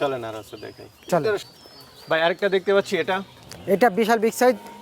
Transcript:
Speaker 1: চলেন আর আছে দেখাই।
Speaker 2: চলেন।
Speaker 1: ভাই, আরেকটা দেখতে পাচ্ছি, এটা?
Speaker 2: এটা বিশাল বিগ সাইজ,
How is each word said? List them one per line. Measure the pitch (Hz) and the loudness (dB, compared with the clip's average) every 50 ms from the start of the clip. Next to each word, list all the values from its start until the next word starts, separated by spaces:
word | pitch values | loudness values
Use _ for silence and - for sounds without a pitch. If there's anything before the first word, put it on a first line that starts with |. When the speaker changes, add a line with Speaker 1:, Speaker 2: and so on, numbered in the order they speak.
Speaker 1:
চলেন | 156 139 135 120 117 113 | -4 -4 -4 -4 -8 -8
আর | 107 110 | -10 -12
আছে | 107 - - 107 110 | -14 -14 -18 -16 -16
দেখাই। | 110 107 - 110 110 - _ - - | -16 -18 -18 -20 -20 -20 _ -6 -2
Speaker 2:
চলেন। | 185 165 143 214 208 190 - - - - - - - - - - - - - - | -2 0 0 0 -2 -2 -6 -10 -20 -20 -20 -20 -20 -20 -20 -20 -20 -12 -4 -2
Speaker 1:
ভাই, | 160 160 | 0 2
আরেকটা | 165 170 185 - 208 196 | 2 2 0 0 0 0
দেখতে | 180 190 180 202 196 | 0 0 2 2 2
পাচ্ছি, | 196 190 - 202 170 | 2 2 0 -2 -2
এটা? | 156 - 185 190 196 - - - - - - - - | -2 -2 -2 -4 -4 -8 -16 -20 -20 -20 -20 -8 -2
Speaker 2:
এটা | 175 196 180 247 233 185 190 | 0 2 4 4 4 4 2
বিশাল | 226 196 233 226 202 | 2 2 2 2 2
বিগ | 226 - - | 0 0 2
সাইজ, | 247 254 240 196 - - - - | 2 2 2 2 -4 -16 -20 -14